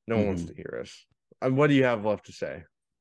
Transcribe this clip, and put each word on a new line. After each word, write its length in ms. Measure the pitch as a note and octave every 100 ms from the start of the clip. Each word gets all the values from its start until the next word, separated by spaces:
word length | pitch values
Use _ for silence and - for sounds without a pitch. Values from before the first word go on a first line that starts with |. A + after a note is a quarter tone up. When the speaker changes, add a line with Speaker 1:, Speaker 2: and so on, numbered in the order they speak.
| -
Speaker 1:
no 100 | A2+
one 100 | G#2
wants 160 | F2+
Speaker 2:
Mm-hmm. 80 | E2
Speaker 1:
to 40 | -
hear 220 | - A#1+
us. 260 | - - _ _ _ _
Um, 140 | C3 C3
what 120 | D3
do 60 |
you 100 | C#3
have 200 | B2+ A2+
left 220 | G#2+ G2+ -
to 60 |
say? 320 | - D#2 C#2+ E2 _ _ _